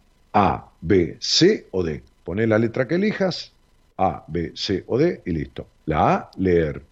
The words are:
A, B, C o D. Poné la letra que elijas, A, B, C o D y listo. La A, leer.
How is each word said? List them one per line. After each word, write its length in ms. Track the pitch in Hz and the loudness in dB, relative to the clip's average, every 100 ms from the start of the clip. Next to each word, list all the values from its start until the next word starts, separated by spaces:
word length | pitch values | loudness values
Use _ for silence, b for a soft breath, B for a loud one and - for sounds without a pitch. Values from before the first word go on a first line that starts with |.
| _ _ _ | _ _ _
A, 360 | 107 95 62 - _ | 2 2 0 -8 _
B, 360 | 80 98 82 - | 2 2 2 -2
C 480 | - - 165 214 - | -4 4 4 4 -2
o 100 | 95 | -4
D. 220 | 85 71 - _ | -4 -6 -12 _
Poné 220 | - 92 113 | -8 -2 2
la 140 | 107 | 2
letra 280 | 117 117 127 | 2 0 -2
que 80 | 170 | 0
elijas, 580 | 208 - 190 - - _ _ _ _ - | 0 0 -2 -4 -10 _ _ _ _ -2
A, 260 | 95 73 - | -2 -2 -6
B, 240 | 80 82 - | -6 -6 -6
C 280 | - 92 - | -4 -4 -2
o 100 | 110 | 0
D 240 | 165 190 - | 0 -2 -6
y 60 | |
listo. 360 | 82 69 - - _ - | -6 -6 -10 -18 _ -4
La 280 | 76 107 | 0 2
A, 180 | 190 - - | 0 -4 -4
leer. 460 | 92 85 78 67 - | 2 2 2 -4 -14